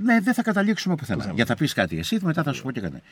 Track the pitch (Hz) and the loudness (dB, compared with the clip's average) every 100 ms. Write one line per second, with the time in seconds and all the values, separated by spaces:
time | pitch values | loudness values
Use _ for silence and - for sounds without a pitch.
0 | 220 233 202 247 226 196 202 202 190 160 | 2 4 4 2 2 2 2 0 0 -2
1 | 120 98 101 85 117 117 - - 90 80 | -2 -4 -2 0 0 2 0 0 0 -2
2 | - 220 180 160 151 127 131 123 92 64 | -2 -2 0 0 -2 -4 -6 -6 -6 -8
3 | - | -16